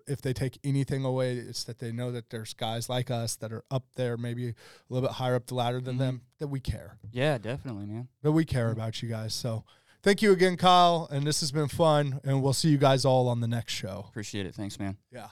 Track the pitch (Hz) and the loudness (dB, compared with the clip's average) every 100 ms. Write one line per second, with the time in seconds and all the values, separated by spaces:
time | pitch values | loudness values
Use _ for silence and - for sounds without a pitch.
0 | - 131 131 123 131 - 143 139 135 135 | -8 -6 -4 -2 -4 -4 -2 -2 0 -2
1 | 131 131 127 123 - - - 110 120 117 | -2 -2 -2 -4 -6 -10 -10 -10 -8 -6
2 | 123 120 113 113 107 - 113 117 117 127 | -6 -6 -8 -12 -12 -8 -6 -4 -4 -4
3 | 123 120 113 - 110 110 - 131 - - | -2 -2 -4 -6 -8 -10 -6 -6 -6 -4
4 | 123 117 120 117 120 - - - - 127 | -4 -4 -6 -6 -6 -8 -16 -20 -6 -2
5 | 131 - 127 127 117 127 120 127 127 127 | -2 -2 0 0 -2 -2 -2 -2 -4 -2
6 | 131 127 - - 147 135 - 110 101 - | -2 -4 -12 -10 -6 -4 -4 -6 -10 -18
7 | 110 123 151 127 104 139 135 101 101 110 | -10 -2 0 0 -4 -8 -8 -10 -8 -10
8 | 127 _ 151 160 156 127 113 113 113 - | -12 _ 2 2 2 0 0 -2 -4 -6
9 | 117 110 110 - 123 110 - _ _ _ | -8 -6 -6 -6 -4 -6 -10 _ _ _
10 | 196 202 214 180 185 175 185 180 175 165 | 2 6 6 6 6 6 8 8 8 4
11 | 160 143 147 147 147 151 143 - 160 147 | 0 -2 0 -2 -2 -2 -2 4 4 4
12 | 143 131 135 135 135 123 165 143 139 135 | 2 -2 0 2 2 2 4 6 6 4
13 | 131 131 123 120 117 120 - - 98 98 | 4 4 2 0 -2 -2 -4 -8 -8 -10
14 | 98 113 104 104 90 - 98 - 98 98 | -10 -12 -8 -6 -6 -8 -10 -8 -8 -8
15 | _ 123 - | _ -18 -18